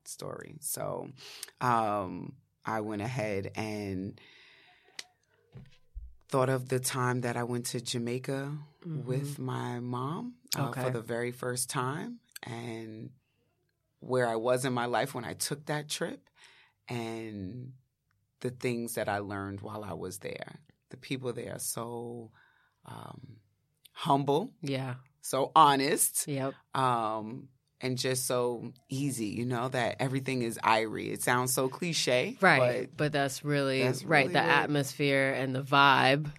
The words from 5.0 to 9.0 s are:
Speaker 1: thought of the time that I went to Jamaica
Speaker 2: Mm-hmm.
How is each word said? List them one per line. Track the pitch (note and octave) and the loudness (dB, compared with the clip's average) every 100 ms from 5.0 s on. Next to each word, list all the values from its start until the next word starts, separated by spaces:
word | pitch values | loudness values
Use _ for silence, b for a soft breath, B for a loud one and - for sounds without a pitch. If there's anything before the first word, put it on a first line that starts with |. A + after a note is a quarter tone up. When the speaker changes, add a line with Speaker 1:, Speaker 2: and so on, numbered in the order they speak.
| B B B B _ - - - _ - - - - | B B B B _ -20 -20 -20 _ -16 -16 -20 -2
Speaker 1:
thought | C3+ B2+ | 2 2
of | C3 B2+ | 2 0
the | B2+ | -2
time | B2+ C3+ B2 B2 | 0 0 0 0
that | A#2+ A#2+ | -2 -2
I | |
went | A#2+ A#2+ A#2+ | -2 -4 -4
to | B2 | -6
Jamaica | B2+ B2 A#2 B2 C3 C3+ C#3 D3 D3 _ E3+ | -4 -4 -2 -4 -4 -4 -4 -8 -12 _ -10
Speaker 2:
Mm-hmm. | D3+ | -6